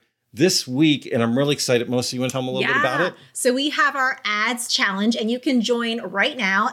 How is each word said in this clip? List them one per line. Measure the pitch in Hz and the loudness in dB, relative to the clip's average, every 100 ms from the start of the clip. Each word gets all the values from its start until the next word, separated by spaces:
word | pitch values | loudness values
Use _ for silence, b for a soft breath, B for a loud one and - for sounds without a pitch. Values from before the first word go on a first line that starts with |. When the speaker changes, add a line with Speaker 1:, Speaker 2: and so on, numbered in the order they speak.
| _ _ _ | _ _ _
Speaker 1:
this | 107 180 180 - | 2 2 2 -2
week, | 127 160 139 - | 2 2 2 0
and | 120 | 0
I'm | 117 120 | 2 2
really | 143 | 0
excited. | 143 - 123 117 | 0 2 2 2
Melissa, | 123 120 127 | -2 -2 -4
you | |
wanna | 127 | -4
tell | 131 | -4
them | 127 | -4
a | |
little | 131 220 | -2 0
bit | 262 | 0
about | 143 143 | 0 0
Speaker 2:
Yeah. | 175 | -4
Speaker 1:
it? | - B | -6 B
Speaker 2:
So | - 254 | -2 0
we | 254 285 | 2 0
have | 294 285 277 | 0 0 2
our | 262 - | -2 -2
ads | 202 208 220 240 - | -4 -2 -2 -2 -2
challenge, | - 220 196 214 233 | 0 0 2 0 0
and | 220 | 0
you | 247 | -2
can | 302 254 | 0 2
join | 226 233 233 226 | 2 0 0 -4
right | 185 196 240 254 | -6 -2 -2 0
now, | 190 190 240 | 0 2 0